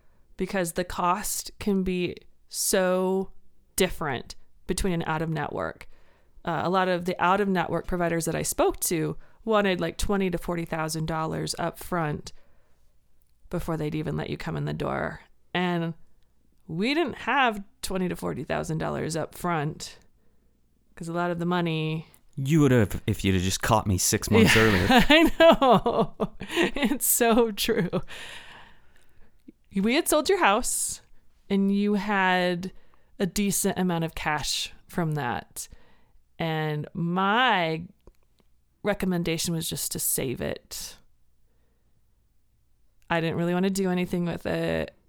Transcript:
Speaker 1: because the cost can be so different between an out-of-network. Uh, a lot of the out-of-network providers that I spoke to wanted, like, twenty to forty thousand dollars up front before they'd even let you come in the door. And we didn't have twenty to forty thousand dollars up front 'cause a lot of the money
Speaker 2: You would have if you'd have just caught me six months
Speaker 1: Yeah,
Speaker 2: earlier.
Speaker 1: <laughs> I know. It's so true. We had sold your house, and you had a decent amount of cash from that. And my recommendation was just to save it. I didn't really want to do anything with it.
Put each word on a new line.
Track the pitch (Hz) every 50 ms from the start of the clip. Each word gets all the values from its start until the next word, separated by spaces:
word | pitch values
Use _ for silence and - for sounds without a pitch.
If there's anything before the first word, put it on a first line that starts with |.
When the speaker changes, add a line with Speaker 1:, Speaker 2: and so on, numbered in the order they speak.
| - - - - - _ -
Speaker 1:
because | - 185 180 - 196 175 170
the | - 185 180
cost | 180 - - 180 175 180 208 202 - - - - - - -
can | - 208 196 190
be | 185 190 180 180 175 - - - - - - - - -
so | - - - - - 190 185 180 185 185 185 185 190 190 190 - - - - - - - - _ _
different | - 185 170 - - 165 143 127 - - - - - - - - - -
between | - 180 - - 190
an | 170 165 -
out-of-network. | - 156 156 160 165 156 151 143 - - - 82 82 - - - - - - - - - _ _ _ - - -
Uh, | 175 160 147 110
a | 165
lot | 185 185 185 185
of | 180 175 175
the | 185 175 -
out-of-network | 170 180 190 202 208 196 190 180 - - 170 165 -
providers | - 190 175 175 170 170 165 160
that | 165 156
I | 151
spoke | 147 - - - 330 392 - -
to | - - 185 160 156 151 160 - - - - - -
wanted, | 220 220 202 202 196 180 175
like, | 170 170 - -
twenty | - - 202 196 190 185
to | 175 170
forty | - - 175 170 165
thousand | - 170 160 156 160 160 160 160
dollars | 165 165 160 160 160 160 156 156 156 - -
up | 170 165 - -
front | - - 185 175 160 147 143 - - - - - - - - - - _ _ _ - _ _ _ _ _ - - _ _ _ _ - -
before | - 170 - 170 160
they'd | 156 151 151 160
even | 156 160 151 151
let | 156 151 -
you | -
come | - - 160 156
in | 147 143
the | 151
door. | 151 160 143 135 139 139 165 - 156 - - - - _ _ _
And | - 175 180 180 175 170 165 165 160 - - - - _ _ _ _ _ _ _ _ _ _ -
we | 160 170 208 254 285
didn't | 320 339 240 -
have | - - 226 247 262 262 233 214 208 202 - - _
twenty | - - 190 190 185 175
to | 170
forty | - - 175 156 - 165
thousand | - 160 156 156 156 156 156
dollars | 156 151 147 135 143 156 170
up | 160 147 - -
front | - - 180 170 156 143 156 - - - - - - - _ _ _ _ _ _ _ _ _ _ _ _ _ _ _ _ _ _
'cause | - 175 165
a |
lot | 165 175 175 175
of | 175 170
the | 170
money | 175 180 180 170 170 160 156 156 156 160 160 156 - - _ _ _ -
Speaker 2:
You | 139 135 135 160 160
would | 147 131
have | 127 120 101 - - - -
if | - 101 - -
you'd | 98 95
have | 92
just | 90 95 - -
caught | - - 117 107 -
me | 107 95 90
six | - - - 101 - -
months | 214 226 220 - -
Speaker 1:
Yeah, | 113
Speaker 2:
earlier. | 110 110 - - - -
Speaker 1:
<laughs> |
I | 254 240 - - 294 330 330 - - -
know. | 330 330 240 - 277 254 220 180 - 240 - 214 - - - - 185 - - - - -
It's | - 349 302 - - 285 285 208 294 233 -
so | - - - 240 233 220 240 233 226
true. | 202 - - - 220 - 165 - - 180 - - - - - - - - - - - - - - - - - - - - - - - - - - - - - - - _ _ _ -
We | 190 190 226 254
had | 320 330 -
sold | 320 302 277 -
your | 392 359
house, | 330 202 202 220 - - - - - - - - - - - - - - - _ - -
and | 196 196 196 196 202
you | 202 208 202 208
had | 202 196 214 208 196 190 185 180 180 180 180 180 175 190 185 - - - - - - - _ - -
a | 202
decent | 170 - 208 202 202 180 - - 196 - -
amount | 185 180 170 165 165
of | 160 -
cash | - - 160 151 156 143 - - - - - - - -
from | - - 190 170 156
that. | 151 147 135 120 101 85 - - - - - - - - - - - - _ _ - - _ _ _ -
And | 165 160 160 156 156 151 151 147 147 - -
my | - 165 170 175 185 190 196 208 240 262 247 214 185 170 160 160 160 175 - _ _ _ - - _ _ _ _ _ _ _ _ _ _ _ _ _
recommendation | - 208 196 196 202 185 180 170 170 165 165 160 - 175
was | 170 160 160 -
just | 147 139 - -
to | - 151
save | - - - - - 131 - -
it. | 73 - - - _ - - - - - - - - - _ _ _ _ _ _ _ _ _ _ _ _ _ _ _ _ _ _ _ _ _ _ _ _ _ _ _ _ _ _ _ _ _ _ _ _ _ _ _ -
I | 170 170
didn't | 165 165 -
really | 160 170 175
want | 175 180 185
to | 196
do | 190 196 190 185
anything | 180 180 180 175 185 175 175
with | 170 - - -
it. | 165 165 165 165 165 165 160 - - - _ _